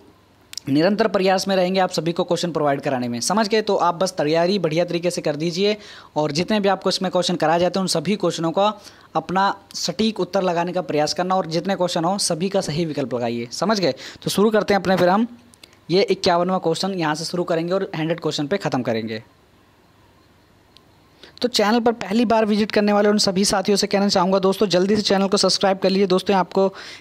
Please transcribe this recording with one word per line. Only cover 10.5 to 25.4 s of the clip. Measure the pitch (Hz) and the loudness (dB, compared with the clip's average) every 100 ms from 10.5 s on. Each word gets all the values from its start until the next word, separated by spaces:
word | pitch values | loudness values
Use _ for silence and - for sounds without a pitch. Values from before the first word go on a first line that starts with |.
| 170 175 | 0 -2
का | 175 | -4
प्रयास | 156 147 147 | -2 0 0
करना, | - 180 190 | -2 -2 -2
और | 175 | -2
जितने | 165 170 190 | -4 -2 -2
क्वेश्चन | 175 180 165 | -2 0 -2
हो | 196 | -2
सभी | - 165 190 | -2 -2 -2
का | 196 | -2
सही | 170 151 165 | -2 -4 -4
विकल्प | 143 131 127 | -4 -4 -4
लगाइए। | 120 120 117 | -4 -4 -8
समझ | - 180 220 | -4 -2 0
गए, | 165 - - - | 0 -2 -10 -10
तो | - | -4
शुरू | - 214 | 2 2
करते | 214 185 | 2 2
हैं | 202 | 2
अपने | 175 190 | 2 4
फिर | 180 | 4
हम | 196 233 - - - - - - | 4 0 -6 -20 -20 -20 -20 -2
ये | 175 | 0
इक्यावनवाँ | - 190 190 170 175 185 | 2 0 2 2 2 0
क्वेश्चन | 165 165 190 | 0 -2 -2
यहाँ | 190 156 156 | -2 -2 -4
से | 165 | -4
शुरू | 175 | -4
करेंगे | 175 165 170 | -2 -2 0
और | 190 190 156 | -2 -2 -4
हंड्रेड | 156 165 | -4 -4
क्वेश्चन | 156 147 143 | -4 -4 -4
पे | 202 | -4
ख़त्म | 156 131 | -2 -2
करेंगे। | 120 113 110 110 - _ _ _ _ _ _ _ _ _ _ _ _ _ _ _ _ _ _ _ - - | -2 -2 -4 -10 -12 _ _ _ _ _ _ _ _ _ _ _ _ _ _ _ _ _ _ _ -20 -6
तो | 240 | -2
चैनल | - 202 233 | 2 2 2
पर | 233 | 2
पहली | 226 185 220 240 | 0 -2 0 2
बार | 226 220 | 2 2
विजिट | 208 214 | 2 2
करने | 214 208 | 2 2
वाले | 208 208 | 4 4
उन | 208 | 2
सभी | 202 185 202 | 2 2 2
साथियों | 202 196 196 | 0 2 0
से | 202 | 2
कहना | 202 202 | 2 2
चाहूँगा | 190 180 190 | 2 2 4
दोस्तों, | 190 190 208 | 2 2 2
जल्दी | 175 196 214 | 2 2 2
से | |
चैनल | 202 196 196 | 2 0 2
को | |
सब्सक्राइब | 196 | 2